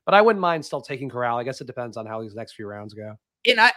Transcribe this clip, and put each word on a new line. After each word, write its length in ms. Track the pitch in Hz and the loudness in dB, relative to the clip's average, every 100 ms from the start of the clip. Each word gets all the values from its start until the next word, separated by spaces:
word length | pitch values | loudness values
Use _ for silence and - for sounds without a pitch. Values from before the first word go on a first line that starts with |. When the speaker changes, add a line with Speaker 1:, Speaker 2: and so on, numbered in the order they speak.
Speaker 1:
But 100 | - | 4
I 80 | 196 | 6
wouldn't 180 | 220 208 | 6 4
mind 240 | 180 165 | 2 0
still 160 | 139 147 | -4 -8
taking 280 | - 135 135 | -8 -8 -8
Corral. 300 | 120 120 120 | -4 -2 -2
I 40 | |
guess 180 | 120 - | -4 -8
it 60 | 127 | -12
depends 300 | 127 120 110 | -10 -10 -10
on 100 | 107 | -10
how 160 | 110 | -10
these 140 | 110 104 | -10 -12
next 160 | 110 | -14
few 160 | - 104 | -14 -12
rounds 260 | 104 107 | -12 -14
go. 240 | 107 107 107 _ _ | -14 -14 -16 _ _
Speaker 2:
And 160 | 233 233 | 0 4
I, 120 | 240 | 4